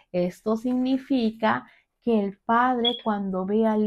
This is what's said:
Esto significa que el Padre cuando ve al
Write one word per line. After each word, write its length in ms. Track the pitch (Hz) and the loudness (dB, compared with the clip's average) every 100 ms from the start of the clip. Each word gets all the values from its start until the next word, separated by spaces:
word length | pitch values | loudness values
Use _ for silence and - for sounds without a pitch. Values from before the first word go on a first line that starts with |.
| _ | _
Esto 460 | 180 180 - 214 220 | -2 -2 -4 -4 -2
significa 1080 | 247 254 254 262 - 269 226 220 220 247 - _ _ _ | -2 0 0 0 0 0 0 0 0 0 -4 _ _ _
que 160 | 240 220 | 0 0
el 140 | 202 - | 0 -4
Padre 600 | - 233 254 247 240 240 | 0 2 2 0 -2 -2
cuando 440 | 226 208 196 185 190 | -4 -4 -4 -4 0
ve 180 | 214 220 | 2 2
al 180 | 214 | 2